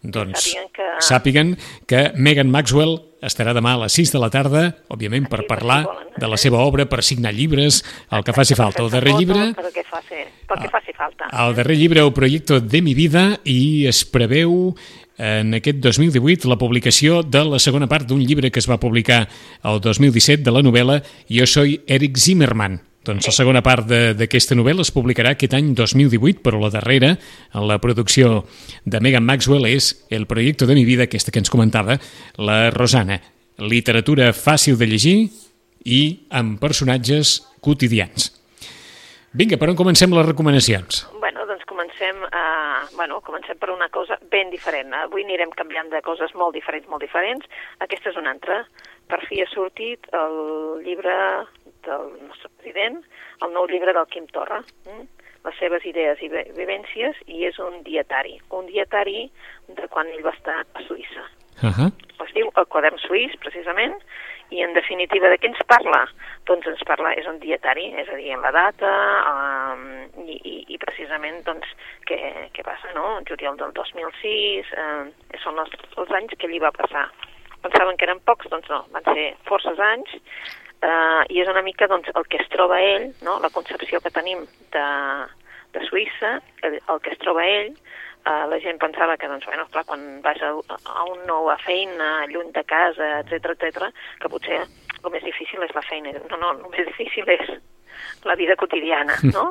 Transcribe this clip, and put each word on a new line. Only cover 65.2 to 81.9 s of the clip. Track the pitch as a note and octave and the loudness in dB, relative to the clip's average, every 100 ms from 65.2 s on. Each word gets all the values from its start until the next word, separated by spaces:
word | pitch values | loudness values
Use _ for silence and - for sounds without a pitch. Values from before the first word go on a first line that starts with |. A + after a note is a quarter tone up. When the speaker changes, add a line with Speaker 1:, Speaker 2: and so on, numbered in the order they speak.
| F3+ | 2
Speaker 2:
de | F#3 | 2
què | A3+ | -2
ens | A#3+ - | -4 2
parla? | A#3+ E3+ C#3+ B2+ - - - - | 4 4 0 0 -8 -20 -18 -2
Doncs | F3+ E3+ | -2 -2
ens | D#3+ | -10
parla, | - - D#3+ | -6 -4 -2
és | - E3 | -4 -8
un | D#3+ | -12
dietari, | D#3 D#3 C#3 C#3 F#3+ | -8 -6 -4 -4 -6
és | - - | -10 -10
a | C#3 | -12
dir, | C#3 | -10
en | B2+ | -6
la | C3 | -2
data, | D3+ F#3+ - G3 G3 G3+ G3+ | 0 0 -2 -2 0 0 0
ehm, | - C#3 C#3 C3+ C3+ B2+ C3 C3 C3 - E3 | -2 -2 -4 -6 -8 -10 -14 -18 -20 -20 -18
i, | D#3 | -16
i, | - - - | -16 -18 -16
i | - | -14
precisament, | - - D#3 D3+ D3+ E3+ | -12 -12 -12 -10 -10 -12
doncs, | E3 D#3+ - - - - | -10 -10 -14 -18 -20 -18
què, | - E3 C#3+ D#2+ - | -10 -10 -10 -14 -16
què | - | -14
passa, | - - - | -14 -14 -12
no? | E3+ F#3 G#3+ | -10 -8 -8
Juliol | - E3+ C#3+ C#3+ | -12 -12 -10 -10
del | C#3+ | -12
dos | - - F3 | -10 -12 -12
mil | D#3+ - | -14 -12
sis, | G#3+ G#3+ G#3 G3 G3 | -8 -4 -4 -6 -10
eh, | - D#3 D3+ C#3+ _ _ D#3 | -10 -8 -10 -12 _ _ -14
són | - D#3 | -10 -8
els, | D#3 - - | -10 -12 -18
els | - F3+ | -12 -6
anys | C#4 A3 - | -6 -6 -10
que | F3 | -10
ell | E3 | -2
hi | |
va | D#3 | -4
passar. | - - D3 C#3 - - - - - | -2 -6 -4 -8 -10 -20 -20 -20 -14
Pensaven | F#3 E3 F#3 F3+ | -2 0 0 -2
que | F3 | -4
eren | F3+ | -4
pocs, | - A#3 - | -2 -4 -4
doncs | D#3+ - | -12 -8
no, | D3 - | -10 -8
van | E3 D#3 | -6 -4
ser | D#3 D3+ - | -4 -4 -10
forces | - G3 - E3 | -6 -6 -4 -2
anys, | G#3 A#3 G4+ - _ - - - - _ | -2 -2 -8 -18 _ -20 -18 -20 -20 _
eh, | E3+ E3 D#3+ D#3+ - | -2 0 2 0 0
i | F3+ | -2
és | F3+ | 0
una | F#3+ | -2
mica, | F#3+ - | -4 -2
doncs, | G3+ | 0